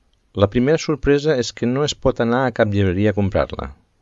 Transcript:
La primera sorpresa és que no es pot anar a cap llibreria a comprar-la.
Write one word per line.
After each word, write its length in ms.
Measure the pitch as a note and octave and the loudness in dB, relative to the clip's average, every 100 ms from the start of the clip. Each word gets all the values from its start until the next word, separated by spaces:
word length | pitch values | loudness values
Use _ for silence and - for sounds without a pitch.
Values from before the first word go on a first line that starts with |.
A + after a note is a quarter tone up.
| _ _ _ G2 | _ _ _ 0
La 140 | G2+ | 2
primera 280 | B2 B2+ D#3+ | 2 2 0
sorpresa 540 | - D3+ C#3 C#3+ D3+ C3 | 0 -2 0 0 2 -2
és 120 | A#2 | -2
que 140 | - A#2+ | -4 -2
no 160 | C3 D3 | -2 -2
es 100 | - | -2
pot 260 | C3 B2 | -2 0
anar 220 | A#2 A#2+ B2+ | 0 0 0
a 80 | A2+ | 0
cap 160 | A2 | 0
llibreria 400 | G2+ G2 F2+ G#2 | 2 0 2 0
a 60 | G2 | 2
comprar-la. 520 | G2 E2+ C#2 - C2+ - _ _ | 0 0 -2 -4 -10 -12 _ _